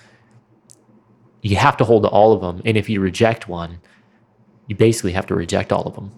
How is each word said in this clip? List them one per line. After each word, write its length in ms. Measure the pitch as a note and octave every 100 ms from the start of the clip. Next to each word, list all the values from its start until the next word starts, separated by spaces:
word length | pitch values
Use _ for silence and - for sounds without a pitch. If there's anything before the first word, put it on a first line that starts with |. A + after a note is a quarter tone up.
| _ _ _ _ _ _ _ _ _ _ _ _ _ _
you 140 | G#2+ G2
have 220 | C#3+ -
to 60 | A#2
hold 180 | A2+
to 60 | G2+
all 240 | G#2+ G#2+
of 80 | G#2
them. 200 | F2+ F2 A2
And 120 | G#2+
if 120 | G2+
you 120 | G#2
reject 460 | F#2+ F2 A2+ A#2 -
one, 320 | F2 E2+ F2 _ _ _ _ _ _ _ _ -
you 80 | G2+
basically 360 | A2+ A2+ F#2
have 120 | F2+ -
to 80 | G2
reject 360 | E2+ F#2+ G2
all 100 | F#2+
of 120 | - -
them. 160 | G2